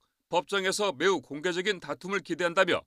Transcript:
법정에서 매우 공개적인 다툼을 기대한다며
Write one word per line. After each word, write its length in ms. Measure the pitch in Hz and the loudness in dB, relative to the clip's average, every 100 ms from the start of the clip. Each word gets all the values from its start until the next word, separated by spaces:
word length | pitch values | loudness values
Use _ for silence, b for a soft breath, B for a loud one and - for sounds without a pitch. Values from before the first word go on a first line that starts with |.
| _ _ _ | _ _ _
법정에서 640 | 170 175 202 190 185 202 | -2 0 0 0 0 -2
매우 280 | 135 180 180 | 2 2 2
공개적인 580 | - 143 175 175 190 185 | -2 -6 -4 -2 -2 -4
다툼을 420 | 147 151 180 196 | -6 -10 -4 -4
기대한다며 600 | - 160 175 170 185 110 | -4 -2 2 4 4 2